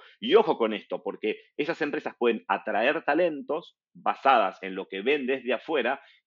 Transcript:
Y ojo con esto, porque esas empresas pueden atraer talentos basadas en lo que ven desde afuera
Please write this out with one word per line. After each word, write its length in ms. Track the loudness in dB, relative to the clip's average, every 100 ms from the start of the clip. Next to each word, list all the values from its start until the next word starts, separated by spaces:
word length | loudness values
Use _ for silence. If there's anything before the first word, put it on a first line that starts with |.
| -14 _
Y 160 | 2
ojo 240 | 4 4 0
con 160 | -2
esto, 280 | -2 -6 -8
porque 380 | -8 -6 -6 -6 -8 -6
esas 240 | -6 -4
empresas 340 | -4 -4 -8 0
pueden 260 | 0 2 -2
atraer 560 | -2 -2 0 0 0
talentos 720 | 0 2 0 -2 -6 -8 -8 _ _
basadas 640 | -6 -4 2 4 4 4 -2
en 120 | -8
lo 120 | -8 -8
que 140 | -4
ven 260 | 0 0 0
desde 260 | -2 -2
afuera 480 | -2 -2 -2 0 -4 -8 _